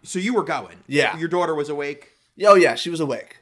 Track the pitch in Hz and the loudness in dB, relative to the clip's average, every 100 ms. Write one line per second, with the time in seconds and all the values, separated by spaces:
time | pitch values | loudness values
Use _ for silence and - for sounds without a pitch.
0 | - 185 196 240 165 147 104 - - 143 | -8 -8 -2 -2 -2 -6 -8 -20 -4 0
1 | 127 101 165 175 170 156 147 147 143 143 | 0 -2 -4 -2 -2 -2 -4 -6 -8 -10
2 | - _ _ - 202 202 156 117 175 165 | -18 _ _ 0 6 6 6 0 -6 -4
3 | 147 117 - - | -4 -6 -10 -20